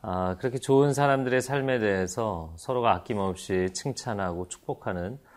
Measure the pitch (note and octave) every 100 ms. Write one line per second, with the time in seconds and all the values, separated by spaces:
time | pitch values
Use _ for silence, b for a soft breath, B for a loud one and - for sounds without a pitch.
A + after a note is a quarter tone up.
0 | F2+ F2+ F#2 F#2 C3 B2+ - C3+ C#3+ C3+
1 | C#3+ C3+ B2+ B2+ B2+ C#3+ C3+ B2+ G#2+ F#2+
2 | F#2 - A2 F2 D#2+ E2 - B2 A#2 F#2
3 | - G#2+ F#2+ F2 - F#2 F#2 F#2 - -
4 | - G#2 F#2 F2 F2+ - - C#3+ - F2+
5 | F2+ C3+ B